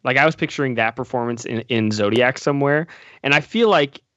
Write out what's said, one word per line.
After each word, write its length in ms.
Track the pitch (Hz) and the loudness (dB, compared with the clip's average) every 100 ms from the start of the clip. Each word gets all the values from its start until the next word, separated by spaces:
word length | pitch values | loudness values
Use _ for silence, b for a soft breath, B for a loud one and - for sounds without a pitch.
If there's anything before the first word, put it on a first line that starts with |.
Like, 140 | 123 135 | -2 2
I 80 | 156 | 2
was 100 | 160 | 0
picturing 380 | 160 - 135 117 | -6 -4 -4 -2
that 200 | 113 117 | -4 -4
performance 500 | 123 123 120 117 - | -6 -4 -4 -6 -6
in, 140 | 113 117 | -8 -4
in 240 | 117 110 | -2 0
Zodiac 480 | 107 104 113 123 - | 0 0 2 2 2
somewhere, 480 | 147 143 139 147 165 B B B | -2 0 0 0 -2 B B B
and 140 | 139 147 | 0 0
I 40 | |
feel 280 | 139 226 220 | 0 0 2
like, 320 | 170 139 - _ | 4 2 -4 _